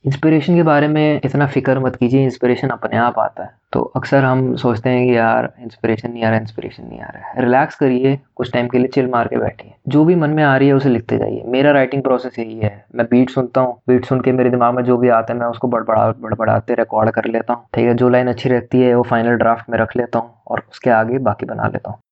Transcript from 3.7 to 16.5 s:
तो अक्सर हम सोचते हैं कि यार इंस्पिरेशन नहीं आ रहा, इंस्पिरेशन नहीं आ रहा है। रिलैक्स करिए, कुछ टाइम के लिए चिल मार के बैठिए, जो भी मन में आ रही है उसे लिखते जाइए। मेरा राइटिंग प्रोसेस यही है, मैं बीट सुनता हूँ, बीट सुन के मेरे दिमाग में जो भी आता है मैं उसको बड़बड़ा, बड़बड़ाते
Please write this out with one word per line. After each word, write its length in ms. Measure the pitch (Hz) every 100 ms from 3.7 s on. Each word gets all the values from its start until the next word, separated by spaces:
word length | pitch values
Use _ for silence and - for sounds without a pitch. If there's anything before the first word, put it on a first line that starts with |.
तो 80 | -
अक्सर 440 | - - - 139
हम 320 | 131 131 131 123
सोचते 340 | 123 113 127
हैं 160 | 123 123
कि 100 | 117
यार 360 | 113 117 117 -
इंस्पिरेशन 500 | 117 - 120 110 120
नहीं 140 | 120
आ 60 | 113
रहा, 80 | 113
इंस्पिरेशन 460 | 110 - 123 -
नहीं 160 | - -
आ 80 | -
रहा 200 | - -
है। 120 | -
रिलैक्स 340 | 120 127 156
करिए, 460 | - 139 127 135 139 _ -
कुछ 160 | 123
टाइम 160 | 127 120
के 100 | 123
लिए 100 | 127
चिल 220 | 139 127
मार 180 | 120 120
के 80 | 123
बैठिए, 380 | 110 - - _ -
जो 160 | 143
भी 100 | 156
मन 160 | 180 147
में 120 | 156
आ 140 | 151 165
रही 120 | 139
है 60 |
उसे 140 | 139 139
लिखते 300 | 117 117 113
जाइए। 240 | 107 113 110
मेरा 240 | 127 143
राइटिंग 320 | 143 131 139
प्रोसेस 360 | 131 123 127 -
यही 200 | 113 110
है, 280 | 104 104 _
मैं 120 | 120 117
बीट 240 | 120 127
सुनता 300 | - 123 135
हूँ, 200 | 127 120 -
बीट 160 | 127
सुन 160 | 123 127
के 120 | 127
मेरे 180 | 127 123
दिमाग 240 | 123 120
में 80 | 123
जो 120 | 120 123
भी 120 | 123
आता 260 | 117 113
है 60 | 123
मैं 60 | 120
उसको 220 | 117 123
बड़बड़ा, 420 | 117 110 110 110
बड़बड़ाते 640 | 113 113 110 110